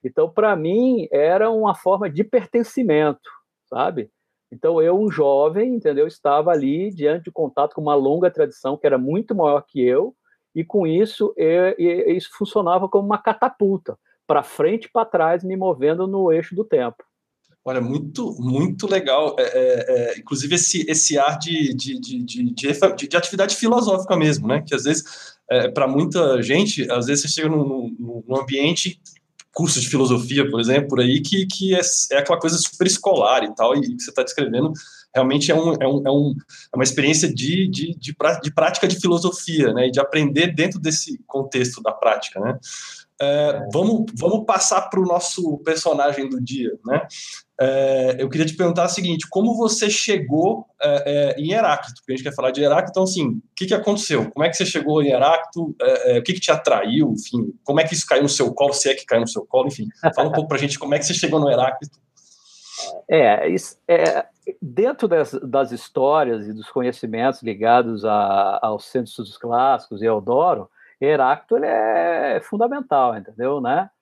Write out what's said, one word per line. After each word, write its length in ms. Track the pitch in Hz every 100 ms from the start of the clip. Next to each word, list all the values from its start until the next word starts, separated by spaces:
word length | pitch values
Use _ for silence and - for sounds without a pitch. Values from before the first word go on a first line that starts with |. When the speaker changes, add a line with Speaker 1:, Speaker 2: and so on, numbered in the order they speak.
Speaker 1:
Então, 260 | 127 139 160
pra 260 | 185 214 185
mim, 520 | 160 202 254 240 -
era 380 | 143 151 190 220
uma 240 | 220 214
forma 340 | 196 185 196 196
de 140 | 147
pertencimento, 1040 | 214 254 180 240 226 - 233 151 151 131 - - _ _ _
sabe? 460 | 123 135 156 107 _ _ _ _
Então, 280 | 127 160 165
eu, 200 | 165 185
um 100 | 214
jovem, 640 | 151 143 139 151 180 240 240
entendeu? 300 | 156 143 156
Estava 460 | - 147 143 156
ali 400 | 165 135 156 202
diante 320 | 180 147 165
de 80 | 170
contato 420 | 165 147 - 147
com 80 | -
uma 140 | 151 147
longa 340 | 135 156 180
tradição 480 | 160 151 - 135 147
que 80 | 151
era 120 | 135
muito 360 | 127 175 226
maior 280 | 208 156 143
que 200 | - 139
eu, 320 | 123 131 214 _ _ _ _
e 100 | 165
com 220 | 165 208 165
isso, 480 | 165 214 - 208 -
eu, 360 | 160 170 185 196
e, 340 | 170 175 202 175
isso 140 | - -
funcionava 500 | 202 - 180 180 190
como 180 | 196 202
uma 120 | 208
catapulta, 800 | - 214 254 - 202 196 - - _ _ -
pra 160 | 147
frente 420 | - - 156 226 -
e 60 |
pra 140 | 233 226
trás, 380 | 180 160 175
me 120 | 185 190
movendo 480 | 185 139 143 165 190
no 260 | 196 185
eixo 220 | 160 165
do 100 | 180
tempo. 400 | 214 147 120 - - _ _ _ _ _ 131
Speaker 2:
Olha, 140 | 131
muito, 560 | 120 143 151 196 233 -
muito 480 | 123 131 180 190 208
legal. 480 | 190 139 135 151 -
É, 40 |
é, 420 | 123 127 127 123 120 127 120
é, 60 | 113
inclusive 360 | - - 143 175
esse, 300 | - 175 151
esse 280 | 160 - 143
ar 220 | 143 151
de, 340 | 165 160 143
de, 260 | 123 131 127
de, 240 | 120 127
de, 300 | 117 117 123
de 140 | 120 139
efa-, 260 | 143 185
de, 140 | - 139
de 80 | 175
atividade 400 | 170 185 196 -
filosófica 640 | 226 240 220 190 190 180
mesmo, 300 | 156 139 107
né? 140 | 143 151
Que 100 | 135
às 80 |
vezes, 540 | 127 156 - - - - -
é, 200 | 123 120
pra 180 | 147 135
muita 540 | 139 165 175 151 127
gente, 480 | 117 151 208 151 123
às 140 | 123 120
vezes 160 | 143
você 60 | -
chega 180 | 156 156
num, 460 | 156 139 135 117 117
num, 260 | 120 120 113
num 100 | 131
ambiente, 580 | 127 135 143 170 185 - - _ _ _ -
curso 260 | - 156 135
de 80 | 120
filosofia, 640 | 139 131 123 120 139 135
por 100 | 117
exemplo, 300 | 117 139 139
por 100 | 127
aí, 220 | 123 143
que, 240 | 156 190 190
que 280 | - 190
é, 60 | 185 175 - -
é 60 | 139
aquela 220 | 143 165
coisa 180 | 165 165
super 300 | - - 185
escolar 560 | - 202 165 104 127
e 120 | 107 107
tal, 200 | 113 143
e, 40 |
e 160 | 123 123
que 60 |
você 100 | -
tá 120 | -
descrevendo, 500 | 127 - 127 117 156 156 - - - 127
realmente 360 | 131 143 143
é 40 | 160
um, 180 | 165 135
é 80 | 131
um, 140 | 139 135
é 40 |
um, 240 | 143 143 127 - - -
é 20 | 127
uma 80 |
experiência 480 | 131 - 135 156 160
de, 360 | 120 131 180 190
de, 260 | 127 165 170
de 180 | - -
prá-, 240 | 151 170
de 120 | 151
prática 360 | - 165 180 190
de 120 | 180
filosofia, 720 | 180 170 175 170 - 160 127
né? 160 | 113 127
E 40 |
de 100 | 127
aprender 460 | 139 156 143 151 175
dentro 340 | 151 175 190
desse 360 | 156 156 - - -
contexto 560 | 139 139 131 123 -
da 120 | 110
prática, 480 | - 113 104 - 95
né? 160 | 107 135 - - - - - _
É, 40 | 143
Speaker 1:
É. 420 | 147 147 - -
Speaker 2:
vamos, 400 | 147 202 226 - -
vamos 260 | 170 214 214
passar 440 | 190 - 185 190
pro 160 | 190 180
nosso 540 | 175 - - 170 147
personagem 680 | 160 160 170 143 143 143 135
do 140 | 127
dia, 300 | 123 135 113 -
né? 240 | 113 139 - - - - _ -
É, 540 | 131 135 135 135 127 127
eu 100 | 135
queria 200 | 151 156
te 80 | -
perguntar 300 | 175 170 175
o 40 |
seguinte: 380 | 190 175 165 -
como 260 | 190 220 226
você 320 | 226 220 208
chegou, 800 | 208 - 196 127 151 185 226 - _
é, 540 | 147 143 143 143 143 135
é, 20 |
em 120 | 151
Heráclito? 480 | 208 202 147 - -
Porque 100 | -
a 40 | 131
gente 100 | 135
quer 80 |
falar 160 | 131 127
de 120 | 135
Heráclito, 260 | 143 151 190
então, 140 | 190
assim, 240 | 190 190 139
o 140 | 107 - -
que 120 | 190
que 60 | 202
aconteceu? 540 | 214 208 - 143 110
Como 120 | -
é 60 | 165
que 80 | 165
você 80 | 185
chegou 360 | 160 143 151
em 80 | 143
Heráclito? 640 | 123 143 165 - 170 156 -
É, 360 | 127 131 127 120
é, 40 |
o 40 |
que 100 | 117
que 60 | 185
te 120 | -
atraiu? 600 | 156 151 113 107 131 143
Enfim, 400 | 107 - 120 - -
como 160 | - 143
é 40 |
que 100 | 160
isso 140 | 160 -
caiu 160 | 135
no 60 | 143
seu 220 | - 123
colo, 220 | 120 143
se 160 | - 139
é 60 | 135
que 100 | -
caiu 160 | 117
no 60 | 117
seu 180 | 107 -
colo? 220 | 131 135
Enfim, 200 | 143 107 - 165 -
fala 140 | 151
um 20 |
pouco 180 | 147 151
pra 80 | 143
gente 220 | 143 -
como 160 | 139 143
é 40 |
que 60 | 143
você 80 |
chegou 260 | - 160 151
no 100 | 143
Heráclito. 480 | 123 131 - 147 _ _ _ _ _ _ - - - - - -
Speaker 1:
É, 400 | 156 120 104 156
isso, 300 | 180 - - -
é, 380 | 170 160 - - _ - -
dentro 480 | 151 123 233 294 214
das, 240 | 170 143 135
das 280 | 135 139 123
histórias 760 | 120 - - 135 151 135 110 104
e 60 |
dos 160 | 107 110
conhecimentos 720 | - 123 120 117 113 127 -
ligados 600 | 113 101 110 123 117 110
a, 560 | 107 104 101 98 98 98
aos 220 | 113 107 -
centros 240 | 131 117
de 20 |
estudos 260 | - 101 -
clássicos 640 | 117 120 135 139 - 101
e 40 | 113
Eudoro, 640 | 110 98 123 175 131 95 _ - _
Heráclito, 580 | 139 151 131 - _ 226
ele 100 | 147
é 720 | 107 110 110 170 165 139 156
fundamental, 720 | - 208 240 277 262 143 127 110
entendeu, 460 | 98 110 123 143
né? 280 | 127 147 196 _